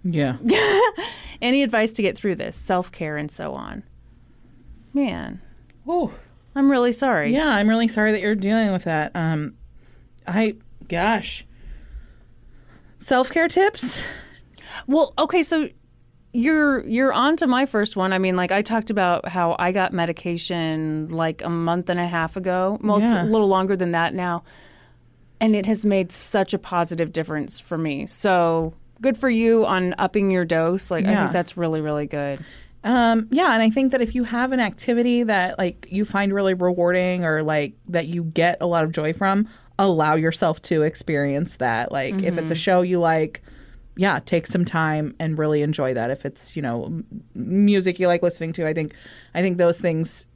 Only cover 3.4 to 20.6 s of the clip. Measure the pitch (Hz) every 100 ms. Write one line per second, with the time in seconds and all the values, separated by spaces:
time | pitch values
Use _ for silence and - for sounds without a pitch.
3.4 | 156 135 - - - - - - - -
4.4 | - - - - - 277 262 175 67 -
5.4 | - - - - 262 349 277 - - -
6.4 | _ 269 277 262 247 233 269 185 151 254
7.4 | 311 214 208 226 226 220 214 214 202 214
8.4 | 196 220 214 185 175 160 151 180 160 156
9.4 | 151 - - - - - - - - 185
10.4 | 220 220 - - - 170 202 220 - -
11.4 | - - - - - - - - - -
12.4 | - - - - - - - 254 254 330
13.4 | 330 359 392 - - - - - - -
14.4 | - - - - - 294 302 - 311 359
15.4 | 302 320 294 - _ _ _ _ _ 240
16.4 | 254 311 294 262 - 226 269 - 269 320
17.4 | 285 254 269 214 208 202 190 190 185 180
18.4 | 180 196 208 220 220 208 180 175 - 180
19.4 | 170 - 180 196 185 180 170 165 175 170
20.4 | - 175